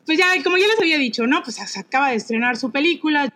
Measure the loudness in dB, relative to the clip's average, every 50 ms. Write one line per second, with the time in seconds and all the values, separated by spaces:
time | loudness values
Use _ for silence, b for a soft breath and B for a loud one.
0 | -4 -2 2 2 4 2 2 2 0 0 2 4 4 4 2 2 2 2 2 2
1 | 0 -2 -2 -2 0 0 0 0 -2 -6 -12 -12 -12 -12 -12 -12 -10 -2 0 0
2 | 2 2 0 -2 -4 -4 -4 -2 0 0 -2 -2 -6 -4 -2 0 0 0 0 0
3 | -2 0 0 0 0 -2 -2